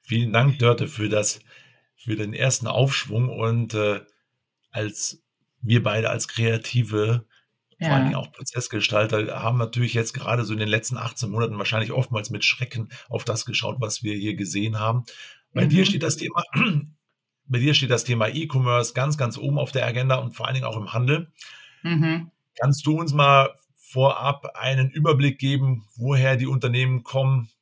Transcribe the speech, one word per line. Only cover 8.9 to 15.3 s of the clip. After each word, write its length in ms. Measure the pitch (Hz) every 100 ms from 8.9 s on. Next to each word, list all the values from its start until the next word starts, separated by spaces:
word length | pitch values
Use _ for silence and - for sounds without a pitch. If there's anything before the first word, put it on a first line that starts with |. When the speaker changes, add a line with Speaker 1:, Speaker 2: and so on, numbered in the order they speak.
| 107 107 110 110 -
Speaker 1:
haben 160 | 113 123
natürlich 380 | 117 120 120 113
jetzt 180 | 113
gerade 300 | - - 120
so 100 | 104
in 60 | 107
den 80 | 107
letzten 300 | 107 - 127
achtzehn 340 | 117 - 113
Monaten 260 | 107 117 101
wahrscheinlich 340 | 98 110 110
oftmals 380 | 127 127 110 101
mit 140 | 107
Schrecken 460 | - - 123 117 110 - -
auf 160 | - -
das 180 | 113
geschaut, 340 | - 101 107 107
was 240 | 110 -
wir 100 | 104
hier 220 | 104 104 95
gesehen 440 | 95 95 107 107
haben. 240 | 110 123 117 - -